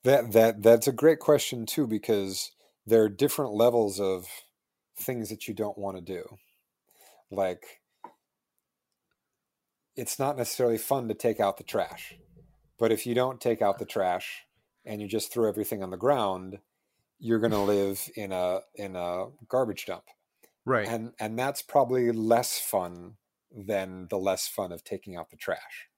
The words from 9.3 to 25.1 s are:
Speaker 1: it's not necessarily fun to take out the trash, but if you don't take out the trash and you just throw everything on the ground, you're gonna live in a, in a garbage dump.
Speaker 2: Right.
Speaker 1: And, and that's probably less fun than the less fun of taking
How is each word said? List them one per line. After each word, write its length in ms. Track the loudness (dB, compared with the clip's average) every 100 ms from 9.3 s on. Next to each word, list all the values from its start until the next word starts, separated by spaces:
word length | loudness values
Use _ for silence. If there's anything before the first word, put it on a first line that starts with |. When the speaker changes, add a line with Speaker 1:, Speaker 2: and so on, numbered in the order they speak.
| _ _ _ _ _ _ -10
Speaker 1:
it's 240 | -8 -2
not 180 | -2 -2
necessarily 400 | -4 0 0 0
fun 300 | 0 0 0
to 60 |
take 260 | 0 0 2
out 180 | 0 0
the 60 |
trash, 540 | -4 -2 -2 -6 -18 -20 _ -20 -20 _ _ _
but 140 | 2
if 140 | 2 0
you 80 |
don't 280 | 0 0 0
take 200 | -2 2
out 180 | 2 0
the 60 | -4
trash 580 | -2 0 -2 -6 -14 _ _ _ _ -12
and 160 | -10
you 60 | -4
just 240 | -4 -4
throw 160 | 0 0
everything 360 | 0 -4 -6
on 80 | -8
the 60 | -2
ground, 600 | 0 2 0 -4 -10 -16 _ _ _ _ _ _
you're 160 | 0 2
gonna 240 | 2 2
live 460 | 2 2 0 -4 -10 -10
in 180 | -8
a, 260 | -2 -2 -2 -6 -14
in 220 | -12 -8
a 300 | -6 -6 -8 -14 -2
garbage 380 | 0 0 -4 -8
dump. 180 | -10 _ _ _ _ _ _ -2
Speaker 2:
Right. 220 | 0 0
Speaker 1:
And, 260 | -6 -8 -8
and 200 | -6 -2
that's 220 | -4 -4
probably 500 | 0 2 2 2 2
less 480 | 0 4 4 4 -4
fun 560 | -2 -2 -4 -10 -18 -20 _ _ _
than 580 | -16 -4 -4 -4 -12 -6
the 80 | -2
less 280 | 0 -2 -4
fun 260 | -6 -8
of 100 | -10
taking 320 | -10 -12 -10